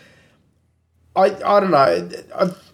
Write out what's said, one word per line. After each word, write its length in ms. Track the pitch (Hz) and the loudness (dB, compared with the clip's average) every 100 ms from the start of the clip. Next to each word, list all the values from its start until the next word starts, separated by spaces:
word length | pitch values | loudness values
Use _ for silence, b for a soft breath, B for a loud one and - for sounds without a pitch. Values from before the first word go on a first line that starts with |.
| b b b b _ _ _ _ _ _ _ 180 | b b b b _ _ _ _ _ _ _ 0
I, 100 | 196 196 - | 0 0 0
I 140 | 202 | 0
don't 120 | 190 | 2
know. 380 | 151 135 85 - - - | 2 2 0 -6 -16 -12
I, 180 | - 185 180 _ | -4 -4 -6 _